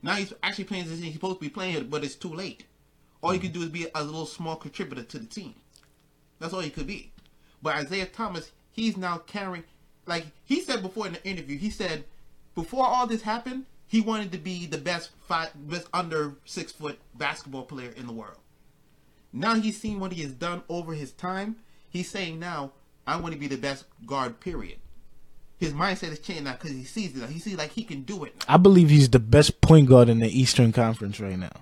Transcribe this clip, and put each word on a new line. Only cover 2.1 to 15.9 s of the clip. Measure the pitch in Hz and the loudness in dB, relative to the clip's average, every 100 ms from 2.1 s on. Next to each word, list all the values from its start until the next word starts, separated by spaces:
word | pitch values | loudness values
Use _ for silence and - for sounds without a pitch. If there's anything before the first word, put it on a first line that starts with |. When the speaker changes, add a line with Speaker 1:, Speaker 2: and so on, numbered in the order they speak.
| - | -10
Speaker 1:
too | 185 | -12
late. | 160 190 110 - _ _ _ _ _ | -10 -12 -14 -20 _ _ _ _ _
All | 165 | -2
he | 180 | -2
could | 185 | -4
do | 165 | -6
is | 165 | -8
be | 165 165 160 | -6 -8 -6
a | |
little | 147 156 156 | -8 -8 -10
small | - 165 160 | -8 -8 -8
contributor | 147 - 170 131 | -12 -10 -10 -10
to | 113 - | -14 -16
the | 220 | -14
team. | - 160 - _ _ _ _ _ _ _ _ | -14 -16 -20 _ _ _ _ _ _ _ _
That's | 165 | -8
all | 185 | -6
he | 180 | -8
could | - 139 | -8 -10
be. | 208 - - - _ _ _ | -10 -14 -20 -20 _ _ _
But | 156 147 | -4 -4
Isaiah | 139 196 185 | -4 -6 -6
Thomas, | - 220 175 156 _ _ | -6 -6 -6 -12 _ _
he's | - 226 190 | -4 -2 -2
now | 185 170 | -4 -6
carrying, | - 208 190 175 165 _ _ _ - | -8 -8 -8 -10 -14 _ _ _ -6
like | 170 156 - | -6 -6 -20
he | _ 302 | _ -4
said | 359 240 | -2 -6
before | 185 202 202 | -6 -8 -8
in | |
the | 170 190 | -8 -8
interview, | 185 139 143 | -10 -8 -6
he | 208 | -6
said | - 190 156 135 - - - - - | -4 -6 -6 -10 -20 -20 -20 -14 -10
before | 165 254 254 | -6 0 2
all | 247 247 | 2 0
this | 226 | -2
happened, | 214 226 247 254 262 - - | -4 -6 -6 -10 -12 -20 0
he | 226 | 0
wanted | 220 220 202 | 2 -2 -4
to | 175 | -8
be | 156 180 170 | -8 -10 -8
the | 151 | -6
best | 143 170 - - - | -4 -6 -8 -20 -4
five, | 170 160 143 | -4 -4 -12
best | 147 175 170 | -10 -10 -6